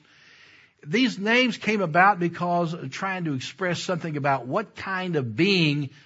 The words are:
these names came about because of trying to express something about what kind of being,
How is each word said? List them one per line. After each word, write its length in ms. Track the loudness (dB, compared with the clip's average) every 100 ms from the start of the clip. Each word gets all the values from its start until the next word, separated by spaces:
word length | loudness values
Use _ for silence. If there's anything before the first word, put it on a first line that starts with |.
| _ _ -20 -20 -20 -20 _ _ -4
these 340 | 0 0 0
names 380 | 0 2 2 0
came 240 | -2 0
about 380 | 2 6 6 4
because 540 | -2 -2 0 0 0
of 180 | -4 -8
trying 340 | -6 -6 -4 -4
to 80 |
express 480 | -4 -8 -4 -2 -2
something 340 | -4 -4 -4 -2
about 320 | 0 0 0
what 280 | -4 -4 -10
kind 420 | -8 -6 -2 -2
of 180 | -2 2
being, 540 | 4 4 4 2 -4 -10